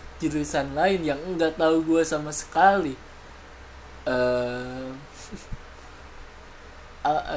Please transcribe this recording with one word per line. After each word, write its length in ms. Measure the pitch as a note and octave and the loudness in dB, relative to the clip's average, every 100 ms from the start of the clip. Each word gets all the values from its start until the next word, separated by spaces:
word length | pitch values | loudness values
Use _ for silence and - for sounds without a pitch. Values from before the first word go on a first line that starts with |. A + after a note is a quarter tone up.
| - - | -16 -4
jurusan 560 | D#3 D3+ D3 D3+ C#3 C#3 | -2 0 0 0 0 2
lain 320 | F3+ F#3+ D#3 | 4 4 2
yang 120 | C#3 E3+ F3 | -2 -2 2
nggak 160 | D#3+ D#3 | 2 4
tahu 240 | D#3+ D#3+ D#3+ | 4 6 6
gua 160 | E3 | 4
sama 320 | D#3+ D#3 D3+ D3+ | 4 0 -2 -6
sekali. 640 | - D#3+ F#3 G3 D#3+ C3 - - - - - - - - - - | -2 6 8 8 2 -4 -12 -18 -18 -18 -18 -18 -18 -18 -18 -8
Eh, 840 | - B2+ B2 B2 B2 B2 B2 B2+ C3 C3+ C#3+ - - G#3 - - - - - - - - - - - - - - - - | -2 2 4 2 0 -4 -6 -8 -8 -10 -14 -16 -14 -12 -10 -10 -12 -16 -18 -18 -16 -16 -16 -18 -18 -18 -18 -18 -18 -4
<laughs> 80 | C#3+ | 0
a-, 160 | D3+ - | 0 0